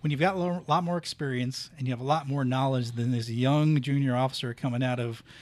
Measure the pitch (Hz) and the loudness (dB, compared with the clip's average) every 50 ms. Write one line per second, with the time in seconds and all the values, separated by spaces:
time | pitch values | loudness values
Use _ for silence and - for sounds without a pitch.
0 | - 151 147 135 156 185 196 190 175 180 175 180 170 - 151 170 175 170 175 175 | 0 -2 0 2 2 2 2 0 -2 -2 -2 -4 0 2 2 2 2 0 -2 -4
1 | 160 - - - 156 139 127 123 123 123 127 - - - - - 131 127 131 117 | -4 -6 -8 -6 -4 -2 -2 -2 -2 -2 -4 -8 -12 -14 -10 -6 -4 -4 -4 -4
2 | 123 135 151 160 147 139 139 143 135 123 127 131 135 139 135 127 123 117 120 117 | 0 0 0 0 0 -2 -2 0 0 0 2 2 2 2 2 0 -2 -2 -2 -2
3 | 120 120 127 120 113 117 113 117 127 131 143 151 151 156 156 147 123 139 139 139 | 0 0 0 0 -2 -4 -2 2 4 4 4 4 4 4 4 2 2 2 0 2
4 | 139 135 123 123 131 131 131 - - 123 117 - - 135 120 120 127 127 123 123 | 2 2 2 2 0 0 -2 -4 -6 -6 -8 -4 -4 -4 -2 0 0 0 0 -2
5 | 120 120 117 113 - - - - | -2 -4 -4 -8 -12 -20 -20 -20